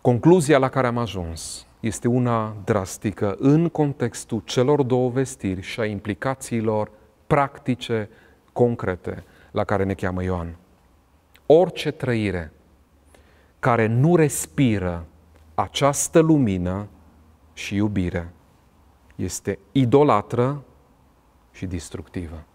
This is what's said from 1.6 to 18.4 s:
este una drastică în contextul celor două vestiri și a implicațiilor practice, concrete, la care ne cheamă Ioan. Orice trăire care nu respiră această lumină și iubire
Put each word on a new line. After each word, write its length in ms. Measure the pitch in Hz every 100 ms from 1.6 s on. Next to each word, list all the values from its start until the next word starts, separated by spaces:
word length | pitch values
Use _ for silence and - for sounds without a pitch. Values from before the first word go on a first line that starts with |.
| - _
este 280 | 113 - 123
una 480 | 127 123 117 110 107
drastică 720 | 95 107 92 - 113 92 104 90
în 300 | 135 151 165
contextul 720 | - 151 135 120 - - 160
celor 380 | - - 127 147
două 280 | 123 127 127
vestiri 500 | 123 131 - 98 92
și 200 | 92 -
a 40 |
implicațiilor 1040 | 110 101 104 101 135 131 - 120 110 107 107 - _ _ _
practice, 800 | 147 139 - - 123 - 113 101 - _ _ _
concrete, 720 | - 120 117 98 90 - 95 - _ -
la 140 | -
care 200 | 104 104
ne 100 | 95
cheamă 280 | 95 95 92
Ioan. 340 | 92 90 85 85 _ _ _ _ _ _ _ _ _
Orice 440 | 156 180 175 151
trăire 600 | - 127 117 104 90 80 _ _ _ _ _ _ - _ _ _ _
care 280 | 135 117 110
nu 300 | 117 151 175
respiră 920 | 151 - - - 131 104 90 85 82 _ _ _ _
această 680 | - 101 - 139 143 - 170
lumină 680 | 160 156 120 95 90 92 107 - - _ _ _ _
și 220 | - -
iubire 580 | 101 104 98 90 87 85 -